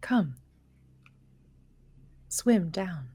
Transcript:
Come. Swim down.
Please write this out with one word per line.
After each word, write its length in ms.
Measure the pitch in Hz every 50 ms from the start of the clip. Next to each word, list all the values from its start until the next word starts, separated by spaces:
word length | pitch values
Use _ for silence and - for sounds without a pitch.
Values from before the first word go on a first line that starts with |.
Come. 360 | - - 247 247 196 147 127 - - _ _ _ _ _ _ _ _ - - _ _ - - _ _ - - _ - - - - - _ _ _ _ - - - - - - - - -
Swim 420 | - - - - 240 214 180 165
down. 380 | 156 - 196 190 175 156 135 123 -